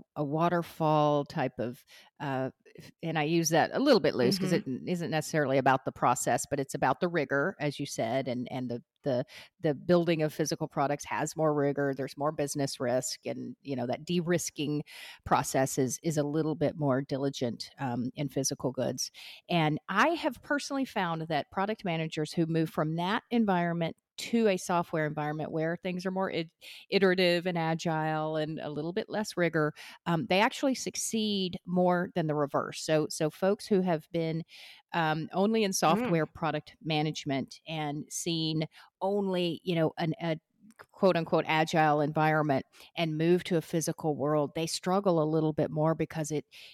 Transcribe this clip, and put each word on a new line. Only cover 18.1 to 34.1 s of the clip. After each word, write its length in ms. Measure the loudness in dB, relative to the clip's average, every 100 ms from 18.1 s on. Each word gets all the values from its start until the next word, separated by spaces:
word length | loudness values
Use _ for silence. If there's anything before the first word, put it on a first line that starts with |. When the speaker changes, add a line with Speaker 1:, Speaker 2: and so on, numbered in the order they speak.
Speaker 1:
in 140 | -6 -6
physical 440 | -2 -4 -4 -4
goods. 380 | -2 -4 -4 -8 -12 -20 -20 -2
And 280 | 0 2 0 -2
I 200 | 2 2
have 320 | 2 -2 -6
personally 440 | -4 -4 -2 -4 -4
found 360 | -2 -2 -2 -2
that 220 | -2 -2
product 340 | -4 -2 -2
managers 480 | -2 -2 -2 -4 -4
who 140 | -2 0
move 240 | 2 0
from 260 | 0 -2 -2
that 260 | -2 -2 0
environment 680 | 0 2 2 2 -2 -4 -6 _ -14
to 280 | -2 2 4
a 120 | 2
software 480 | 0 0 0 -2 -2
environment 440 | -2 -4 -4 -4
where 240 | -2 -2
things 300 | -2 -6 -4
are 60 | -4
more 200 | -4 -2
it-, 200 | -4 -6 _ -20 -20 0
iterative 560 | 6 6 6 4 4 2
and 100 | 0
agile 800 | 2 0 0 0 2 0 0 0
and 240 | -2 -4
a 80 | -6
little 240 | -4 -4
bit 140 | -4 -4
less 280 | -4 -4 0
rigor, 340 | 2 2 0 -2 -16 -10 -2
um, 200 | 0 2
they 100 | 4
actually 340 | 4 2 0
succeed 840 | 0 -4 -6 -4 -2 0 0 0 -4 -2
more 440 | 2 4 4 0
than 120 | -2 0
the 80 |
reverse. 500 | 0 0 0 -2 -6
So, 220 | 0 0 0
so 220 | -2 -2
folks 360 | 0 0 0 2
who 140 | 2
have 260 | 2 -2 -2